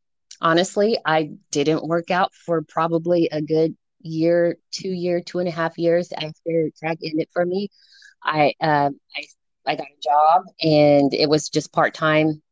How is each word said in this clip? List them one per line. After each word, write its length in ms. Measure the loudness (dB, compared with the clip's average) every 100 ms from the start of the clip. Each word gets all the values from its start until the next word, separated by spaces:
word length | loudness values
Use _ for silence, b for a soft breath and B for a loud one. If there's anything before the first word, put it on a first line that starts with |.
| _ _ -20 -4
honestly, 580 | 0 2 0 0 0 0
I 280 | 0 0 0 -8 _
didn't 360 | -2 0 0 -2
work 240 | -4 -2
out 220 | -2 -2
for 280 | -4 -6 -6
probably 680 | -4 -4 -2 -2 0 0 0
a 100 | -2
good 340 | -2 0 0 -4 _ _
year, 540 | -10 -2 0 2 0 -2 _
two 180 | -12 -8
year, 300 | -6 -4 -4
two 180 | -4 -6
and 100 | -4
a 40 |
half 260 | -4 -6 -2
years 320 | 0 0 0
after 580 | -8 -12 -10 -4 -2 -2 -4
track 200 | -6 -6
ended 260 | -6 -6 -4
for 120 | -4
me. 240 | -2 -4 -6 b b b b b
I, 320 | -4 2 2 2
um, 380 | 0 2 2 -2 _ -14
I, 80 | -14 _ _ _ -6
I 100 | -6
got 100 | -8
a 160 | _
job, 400 | 0 2 4 4 0 -4
and 500 | 2 4 6 6 4
it 140 | 2 2
was 200 | 0 -2
just 240 | -6 -4
part-time 680 | 0 -2 0 0 2 0 -2 _